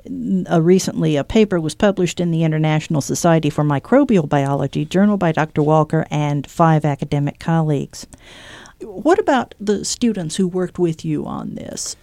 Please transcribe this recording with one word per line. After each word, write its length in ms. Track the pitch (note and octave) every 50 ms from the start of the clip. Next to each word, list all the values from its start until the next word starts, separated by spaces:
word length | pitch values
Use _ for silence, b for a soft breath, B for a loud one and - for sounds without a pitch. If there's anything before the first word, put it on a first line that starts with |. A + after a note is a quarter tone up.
| -
n-, 400 | - - F3 D#3+ F#3 G3 F#3 F3 -
uh, 100 | F3 E3
recently, 540 | D#3+ F3 F#3+ F#3 - - - - E3 D#3+ D3+
a 80 | C#3 C#3
paper 340 | - - A3 G#3+ G#3 F#3 E3+
was 140 | D#3 D3+ -
published 460 | - G#3+ G3+ F#3+ F#3 F3+ E3+ - -
in 100 | F3 F3
the 140 | E3 D#3+ E3
International 560 | D#3+ D#3 D#3 D#3 D#3 D#3 D3+ - - E3 C#3+
Society 500 | - - C#3 - - F3 E3 D#3+ D#3 C#3+
for 140 | - - D3+
Microbial 640 | D3 C#3+ C3+ - - A#3+ C#4 C#4+ - A3 F3+ D3 D3
Biology 560 | D3+ C#3+ C#3 C#3 C#3+ C#3+ C#3+ C3+ - D3 D3+
journal 320 | D3+ - F3+ G3+ G#3 G#3
by 160 | F#3+ F#3 E3
Doctor 300 | D#3 D3 D#3 D#3 - D#3+
Walker 440 | D3 D3+ D#3 D#3 D3 - D#3+ D#3+ - -
and 360 | D3+ D3+ D3 D3 D3 C#3+ C3+
five 380 | - - - E3 D#3+ D#3 D3+ D#3
academic 540 | D3+ C#3 - D#3 C#3+ D3 C#3+ C#3+ C#3+ - _
colleagues. 680 | - E3+ E3 E3 D#3 D#3 D3 C#3 - - - - - _ B B B B B B B B B B B B B B
What 360 | - A3+ F#3 - - D4+ F#4 -
about 360 | G4 E4+ C#4 A#3+ - - - _
the 280 | G3+ G#3 G3+ - -
students 500 | - - - A#3+ A3+ G#3 F#3+ E3 D#3 -
who 100 | - F#3+
worked 320 | F3+ F#3 F#3 F#3 F3 - -
with 240 | F3 E3 D#3+ -
you 220 | - D#3 D3+ C#3+ C3+
on 300 | - C3+ - - - -
this? 420 | - - - - - - - - _